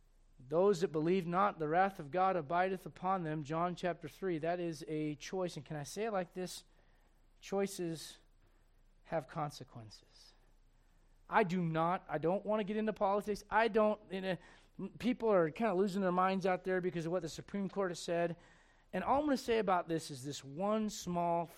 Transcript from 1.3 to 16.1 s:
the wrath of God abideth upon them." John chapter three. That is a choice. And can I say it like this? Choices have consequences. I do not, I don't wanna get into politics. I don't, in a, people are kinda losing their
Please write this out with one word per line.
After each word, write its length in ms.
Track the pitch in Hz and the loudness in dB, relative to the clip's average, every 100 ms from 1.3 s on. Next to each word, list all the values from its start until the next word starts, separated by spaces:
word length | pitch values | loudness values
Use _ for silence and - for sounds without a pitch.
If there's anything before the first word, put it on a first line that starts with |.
| 175 202 175 | 2 2 2
the 100 | 151 | 0
wrath 300 | 170 196 190 | 4 2 0
of 120 | 147 | -4
God 260 | 170 190 185 | 2 2 2
abideth 500 | 139 170 190 185 165 | 0 0 0 -2 -8
upon 360 | - 180 190 | -6 -2 0
them." 220 | 160 156 | -2 -4
John 300 | 135 160 175 | -2 -2 -2
chapter 340 | 170 180 165 147 | 0 -4 -4 -10
three. 300 | - 190 165 | -6 -4 -2
That 220 | 165 180 | 0 -2
is 220 | 170 156 160 | -2 -6 -4
a 260 | 156 151 147 | -2 -2 -4
choice. 400 | - 190 180 160 | -6 -4 -4 -6
And 80 | |
can 120 | 131 151 | -8 -8
I 80 | |
say 200 | 139 - | -6 -4
it 80 | 226 | -2
like 200 | 202 175 | -2 -2
this? 320 | 185 180 - - _ _ _ _ _ - _ | -6 -8 -8 -16 _ _ _ _ _ -20 _
Choices 800 | - 196 196 - 175 160 - - _ _ - _ _ _ - _ | -4 0 0 -2 -6 -6 -10 -18 _ _ -20 _ _ _ -20 _
have 240 | - 165 156 | -4 -4 -4
consequences. 1080 | 165 147 - 127 120 113 - _ - - - - _ _ _ _ _ _ - - | -6 -6 -6 -16 -16 -18 -20 _ -20 -20 -20 -20 _ _ _ _ _ _ -20 0
I 160 | 196 | 2
do 160 | 196 185 | 4 2
not, 420 | 165 160 165 185 - | 2 2 2 0 -2
I 80 | 151 | -2
don't 280 | 160 190 196 | 0 0 0
wanna 180 | 214 | -2
get 120 | 202 214 | 0 -2
into 140 | 220 | -2
politics. 520 | 202 202 202 208 202 - | 0 2 2 0 -6 0
I 180 | 208 233 | 2 4
don't, 300 | 208 214 208 - | 4 4 2 -6
in 140 | 190 | -6
a, 140 | 190 175 - - - - 190 - | -2 -4 -6 -20 -20 -10 -10 -2
people 320 | 226 247 226 | -2 0 4
are 200 | 196 160 | 4 4
kinda 240 | - 226 | 2 0
losing 280 | 180 202 185 | 2 2 2
their 100 | 185 | 2